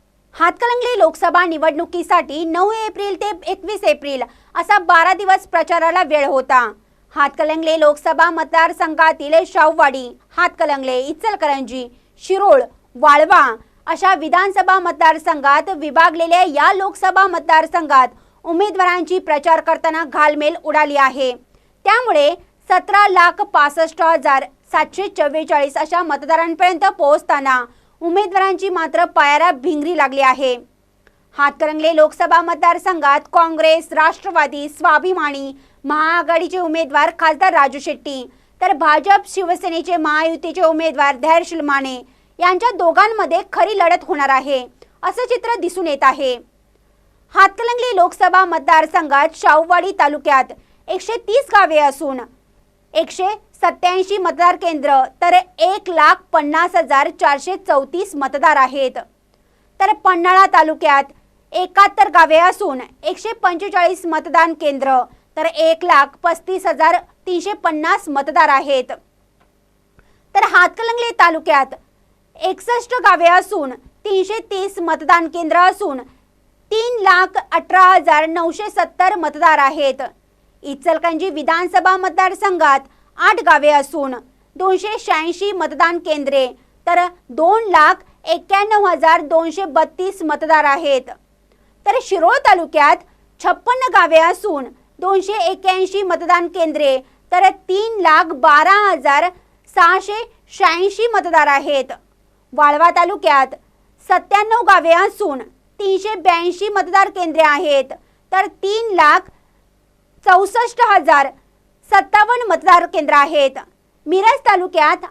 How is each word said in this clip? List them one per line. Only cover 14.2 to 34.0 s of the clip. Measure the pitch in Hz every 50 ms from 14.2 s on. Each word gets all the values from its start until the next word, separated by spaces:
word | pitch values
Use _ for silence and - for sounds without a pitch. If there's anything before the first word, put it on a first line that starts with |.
| 311 320 339 359 381 392 381 392 370 381 381 381
मतदारसंघात | 349 349 302 294 339 320 311 320 311 349 320 294 262 277 277 302 311 392
विभागलेल्या | 381 294 311 302 247 320 330 349 311 339 330 330 339 359 381
या | 359 269 285 294 349 403
लोकसभा | 370 392 392 - - - 381 359 381 392
मतदारसंघात | 381 339 330 - 330 320 320 320 320 330 349 311 277 285 262 254 247 - _ _ _ _ _ -
उमेदवारांची | 320 339 339 403 427 339 381 370 359 349 359 330 320 359 370
प्रचार | 370 330 302 294 294 339 320 311
करताना | 302 320 320 320 - 330 311 320 339
घालमेल | 269 - - 302 302 302 294 294 302 339 330 -
उडाली | 302 302 302 302 294 285
आहे. | 285 277 262 254 254 262 254 240 - _ _ _ _ _ _ _ _ _
त्यामुळे | 392 427 466 508 453 359 294 285 294 349 349 _ _ _ _ _ -
सतरा | 370 359 359 - 392 403 415
लाख | 415 370 359 339 349
पासष्ट | 339 359 403 403 - 320 294 294 294 330 320 320 320 -
हजार | 339 320 330 302 262 302 277 269 269 262 _ _ _ _
सातशे | - 320 311 311 - - 392 403 392
चव्वेचाळीस | 359 302 294 269 311 320 - 320 294 277 285 277
अशा | 320 311 311 349 349 359
मतदारांपर्यंत | 320 285 277 294 285 320 320 339 339 330 320 381 359 370 311 -
पोहोचताना | 453 - - 311 285 294 - - - 320 285 277 269 262 254 240 240 _ _ _ _ _ _
उमेदवारांची | 320 339 339 392 415 359 381 392 381 381 381 370 370 392
मात्र | 359 339 320 311 320 339 349
पायाला | 330 339 330 294 285 294 294 320 359
भिंगरी | 339 254 247 370 311 294 285 330 359
लागली | 311 285 269 269 269
आहे. | 269 262 254 254 285 262 247 240 - _ _ _ _ _ _ _ _ _ _ _ _ _ _
हातकणंगले | - 285 285 277 _ 320 302 311 311 311 320 330
लोकसभा | 311 302 302 - - 349 320 349 339
मतदारसंघात | 339 339 339 - 359 349 339 339 - 381 370 330 285 277 277 294 294 - -
काँग्रेस, | 349 339 330 320 302 311 320 320 330 320 -
राष्ट्रवादी, | 320 302